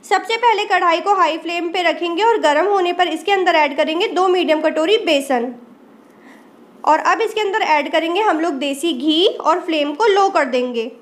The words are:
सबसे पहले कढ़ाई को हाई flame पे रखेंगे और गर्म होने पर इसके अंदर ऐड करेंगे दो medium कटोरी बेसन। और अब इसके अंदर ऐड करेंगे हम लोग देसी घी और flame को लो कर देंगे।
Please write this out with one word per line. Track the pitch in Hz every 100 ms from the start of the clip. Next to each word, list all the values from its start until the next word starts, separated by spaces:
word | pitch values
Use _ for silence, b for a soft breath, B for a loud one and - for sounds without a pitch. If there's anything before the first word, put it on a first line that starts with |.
सबसे | - 392 381 453
पहले | 466 403 415
कढ़ाई | 359 359 330
को | 359 392
हाई | 330 320
flame | 320 339 349
पे | 370
रखेंगे | 339 311 339 339
और | 453 453
गर्म | 302 285 370
होने | 403 349
पर | 349 359
इसके | 311 392
अंदर | 403 359 330
ऐड | 294 277
करेंगे | 254 320 381
दो | 320 370
medium | 359 302 311
कटोरी | 311 311 320 440 359
बेसन। | 285 277 254 247 240 - - - - - B B B B - - -
और | - 311
अब | 330 359
इसके | 440 427
अंदर | 415 415 -
ऐड | 302 294
करेंगे | 330 330 349
हम | 427 311
लोग | 339 269
देसी | 285 277 339
घी | 254 302 311 392
और | - 294 339
flame | 339 302 294
को | 294 440
लो | 392 392
कर | 359 277
देंगे। | 254 247 233 226 -